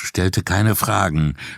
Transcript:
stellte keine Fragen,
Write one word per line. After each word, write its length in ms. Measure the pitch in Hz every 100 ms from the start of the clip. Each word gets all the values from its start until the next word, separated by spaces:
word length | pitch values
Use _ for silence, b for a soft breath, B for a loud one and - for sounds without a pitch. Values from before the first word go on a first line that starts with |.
stellte 420 | - - 92 -
keine 320 | - 98 107
Fragen, 640 | 101 - 101 92 78 76 71 B